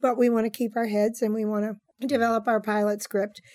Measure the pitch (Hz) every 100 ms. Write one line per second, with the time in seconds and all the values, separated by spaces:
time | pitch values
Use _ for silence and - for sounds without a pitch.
0 | 254 240 240 233 226 - 233 233 226 208
1 | 214 226 220 220 214 214 208 214 _ _
2 | 262 269 233 226 220 220 214 208 208 208
3 | - 202 208 - -